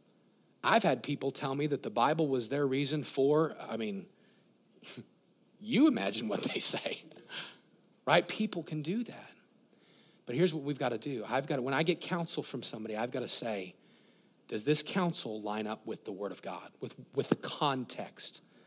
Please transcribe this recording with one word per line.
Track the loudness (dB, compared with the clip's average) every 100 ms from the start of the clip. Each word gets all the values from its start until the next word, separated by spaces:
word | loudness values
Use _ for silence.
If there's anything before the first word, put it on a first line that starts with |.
| _ _ _ _ _ _
I've | 4 6
had | 6 2
people | 0 -4 -4
tell | -4 -4
me | -2 0
that | 0
the | 0
Bible | 2 4 4 2
was | 2 0
their | 0 2
reason | 2 0 -2
for, | -2 2 4 4 2 -2
I | -8 -4
mean, | -4 -6 -10 _ _ _ _ _ _ _
<laughs> | -16 -16 -16 _ _ _ _ _
you | 2 6 6
imagine | 6 0 0 -2
what | -2
they | 0 4
say, | 6 6 0 -6 -10 -20 -14 -12 -12 -16 _ _ _ _ 2
right? | 4 4
People | -2 -2 -4
can | -6 -4
do | -4 -4
that. | -6 -10 -18 -20 _ _ _ _ _ _ _ _ -4
But | 2
here's | 2
what | 2
we've | -4 -2
gotta | -2 -2
do. | -4 -6 -2
I've | -2 0
gotta, | -2
when | 0
I | 2
get | 2 0
counsel | -2 -2 -2 -4
from | -4 -6
somebody, | -6 -6 -4 -2
I've | -2
gotta | -2 -2
say, | -2 -2 -4 -6 -12 _ -20 _ _ _ _ -8
"Does | -2
this | 2 2
counsel | 2 0 0 0 -4 -4
line | -2 -2 -2
up | -4 -6
with | -8
the | -8
Word | -6 -6
of | -6
God, | -8 -10 -12 -10
with, | -10 -10 -6
with | -4 0
the | -2
context | -2 0 0 0 -4 -8 -10 -8 -8 -8 -16 _